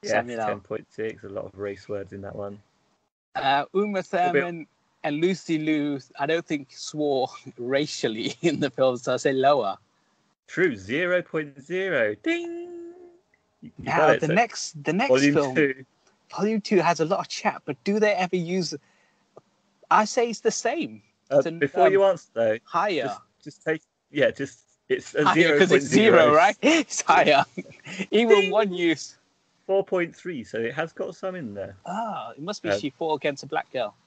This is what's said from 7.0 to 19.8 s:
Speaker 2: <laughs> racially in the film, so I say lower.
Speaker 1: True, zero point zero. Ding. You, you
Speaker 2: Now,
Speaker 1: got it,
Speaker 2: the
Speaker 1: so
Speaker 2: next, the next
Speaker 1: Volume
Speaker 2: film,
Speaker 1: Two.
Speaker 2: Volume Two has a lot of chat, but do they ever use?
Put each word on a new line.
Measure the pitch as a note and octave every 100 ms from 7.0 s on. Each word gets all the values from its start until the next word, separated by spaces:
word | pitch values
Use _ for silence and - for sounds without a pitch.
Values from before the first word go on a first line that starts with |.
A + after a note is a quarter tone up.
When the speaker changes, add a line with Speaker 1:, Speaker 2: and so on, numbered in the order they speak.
| D3 C3+ C3 -
Speaker 2:
<laughs> | - -
racially | B2 C3+ D3+ - A#2+ A2 - -
in | E3+ C#3+
the | C#3+
film, | - C3 B2
so | - B2+
I |
say | D3
lower. | C3 C3+ C#3+ G2+ F#2 _ _ _ _ _ _ _
Speaker 1:
True, | - F3 A2
zero | F#2 C3+ F3+ F3+
point | E3+ D#3+ D3+ C#3
zero. | C3+ F3+ F#3+ D3+ G#2+ G#2
Ding. | E4 E4+ E4+ E4+ F4 F4 E4+ F4+ F4 _ _ _ _ _
You, | - -
you | -
Speaker 2:
Now, | E3
Speaker 1:
got | D#3
it, | B2
Speaker 2:
the | D#3
Speaker 1:
so |
Speaker 2:
next, | F#3 A#3 - - D3+
the | C#3+
next | F3 C4+
Speaker 1:
Volume | C3+ C#3+
Speaker 2:
film, | D3 C#3+ C#3+
Speaker 1:
Two. | C#3+ C3 C#3 _ _ _ _
Speaker 2:
Volume | - G3+ A3
Two | - G3+
has | E3 D#3
a | D#3+
lot | F#3+
of | -
chat, | - G#3+ C3+ -
but | C#3+
do | - G#3
they | G#3+
ever | F#3 F3+ F#3
use? | E3+ F#3 E3 D3 _ _ _ _ _ - _ _ _ _